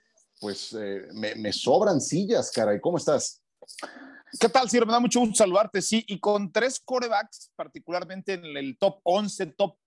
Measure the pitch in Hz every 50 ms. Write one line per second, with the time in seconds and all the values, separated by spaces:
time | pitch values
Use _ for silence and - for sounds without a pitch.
0 | _ _ _ _ _ _ _ _ - 104 98 - - - 113 110 104 101 98 98
1 | - - 90 107 110 107 113 113 107 104 95 - - 120 131 180 214 208 185 139
2 | - - - 160 202 196 233 160 123 - - - 110 104 104 98 - 156 175 151
3 | - - 151 127 - - - _ _ _ _ _ - - - - - - - -
4 | - - - - - _ - - - 233 - 262 262 196 220 240 233 214 226 240
5 | 240 214 - 240 247 220 196 - 220 185 175 196 220 208 - 196 - - 214 226
6 | 226 - 202 170 - 208 208 208 202 175 - 214 226 262 262 - - - 254 247
7 | 247 233 220 202 220 - - - - - _ - 160 143 - 160 - - 170 180
8 | 180 165 190 190 185 - 196 180 175 160 147 139 139 135 123 - 202 196 190 -
9 | - 170 180 202 208 196 - - 190 156 - - 202 190 - _ _